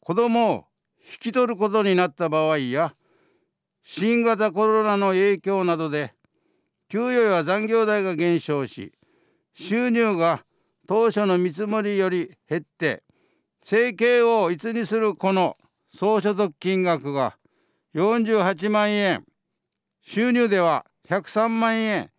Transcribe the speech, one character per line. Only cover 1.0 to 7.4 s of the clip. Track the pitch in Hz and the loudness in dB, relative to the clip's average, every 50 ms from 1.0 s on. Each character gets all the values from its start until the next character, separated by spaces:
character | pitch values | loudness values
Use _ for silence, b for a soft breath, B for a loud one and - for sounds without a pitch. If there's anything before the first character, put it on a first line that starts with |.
| _ - - - - 233 | _ -20 -20 -10 -10 -4
き | |
取 | 214 254 247 233 233 | 0 0 0 0 0
る | |
こ | 180 208 208 | -2 -2 0
と | 196 220 | 2 2
に | 208 202 190 | 2 4 4
な | 180 180 175 | 4 2 0
っ | 139 | -2
た | - 175 160 | -4 -4 -2
場 | 151 156 156 156 | 0 0 2 2
合 | 156 151 | 0 0
や、 | 135 123 123 143 170 156 - _ _ _ _ _ _ _ _ _ _ _ _ _ _ _ _ _ | -2 -2 -2 -2 -2 -2 -4 _ _ _ _ _ _ _ _ _ _ _ _ _ _ _ _ _
新 | _ - - 160 185 220 233 233 233 | _ -14 -6 -2 0 0 2 2 2
型 | 233 226 196 214 214 | 2 0 0 0 -2
コ | 160 185 214 214 | 0 0 0 2
ロ | 220 220 214 | 2 2 0
ナ | 214 202 202 | 0 0 0
の | 202 196 | 0 0
影 | 185 185 196 202 202 170 | 0 2 2 2 0 0
響 | - 190 196 196 185 | -2 -4 -2 0 0
な | 180 170 156 | 0 -2 -2
ど | 160 156 | -2 -4
で | 143 151 143 113 _ _ _ _ _ _ _ _ _ _ _ _ _ _ _ _ | -4 -4 -4 -6 _ _ _ _ _ _ _ _ _ _ _ _ _ _ _ _
給 | - 208 | -4 -4
与 | 233 247 254 240 | -2 0 2 2
や | 233 214 190 175 | 4 4 2 2